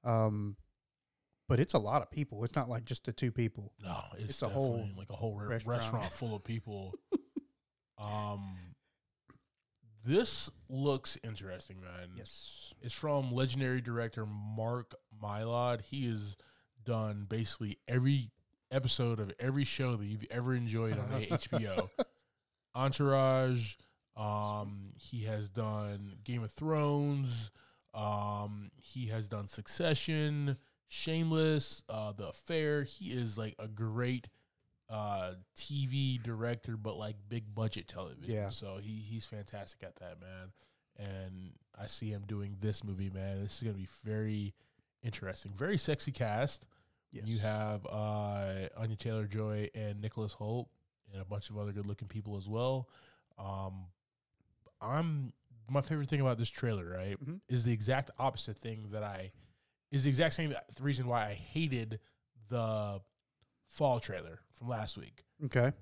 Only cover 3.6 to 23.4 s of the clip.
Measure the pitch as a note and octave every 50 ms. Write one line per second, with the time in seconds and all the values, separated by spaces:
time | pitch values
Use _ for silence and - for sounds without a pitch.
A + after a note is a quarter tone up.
3.6 | G#2 G#2 _ _ G2+ F#2 E2+ - - - - F#2 A2 G#2 - - C#3 A2 G2+ C3+
4.6 | C#3 C3 A#2 A#2 G2+ G2+ F#2+ F#2+ F#2+ - G2 - A2+ A2+ G#2 G2+ G#2 G#2 A#2+ A2+
5.6 | G#2+ A2+ A#2+ A#2 A2+ A2 A#2 A2+ G#2 F#2 - - B2+ A#2 A2 G2+ - - A2+ A2+
6.6 | - A2+ G#2 G2 F#2+ F#2+ F#2+ - _ _ - - - - _ D4 - _ _ _
7.6 | _ _ _ _ _ _ _ - G#2 G#2 G#2 G#2+ G#2 G#2 G#2 G2+ G2 G2 F#2 F#2
8.6 | F2+ F2+ - _ _ _ _ _ _ _ _ _ _ _ - - _ _ _ _
9.6 | _ _ _ _ _ A2+ A2 G#2+ A2 A#2+ C#3+ G3 A#3+ - - - - - - -
10.6 | - - C3+ C3 C3+ C#3+ C#3 C3+ - - - - - A2+ G#2+ G2 G2+ F#2+ F#2 F#2+
11.6 | - - F#2+ F#2 F#2 F2+ F2+ F2+ F2+ F2+ F2+ F2+ - - - - - - - -
12.6 | - - - - - B2 - - - D#3 D3 C#3+ C3+ B2+ A#2+ B2 C3 C3 A#2+ C3+
13.6 | C3+ B2+ B2+ B2+ A#2 A#2+ A#2+ A#2 A#2 A2+ - - G#2+ G#2+ G#2 G#2 G#2 G#2+ A2 A2
14.6 | A2 A2+ A#2+ B2 A#2 _ - - _ _ - G#2+ G#2+ G#2 G#2 G#2 A2 A2+ A#2 A#2+
15.6 | A#2+ B2 A#2+ A2+ G#2 - - C#3 C3 A#2+ A2+ G#2+ G#2 G2+ G2 - - - - _
16.6 | _ _ _ _ A2 B2 A#2 A2 A2 G#2+ G#2 G#2 G#2 F#2+ G#2+ A2+ A2+ G#2 - -
17.6 | A2+ G#2 - _ _ - A#2+ B2+ B2 C3+ C#3+ C#3 A#2+ A2 _ _ _ _ _ _
18.6 | _ _ B2+ C3+ B2 B2+ - - B2 A#2 A#2 G#2+ G#2+ G2 - - - C3 C3+ C#3+
19.6 | C#3 - - - C3+ B2+ A#2+ G#2+ G#2 G2+ G#2+ G#2+ - - - A#2+ A#2+ B2+ C3 B2
20.6 | A#2+ A2+ G#2+ A2+ A2+ A2 A2 - B2 B2 A#2+ G#2+ G#2+ - E3+ D3+ - - - -
21.6 | A2+ G2+ F#2+ - - - - - D4 - _ _ _ _ _ _ _ _ _ _
22.6 | _ _ _ B2 C3 C#3 C3+ - D3 C#3 C#3 C3+ C3+ C3 C3 C3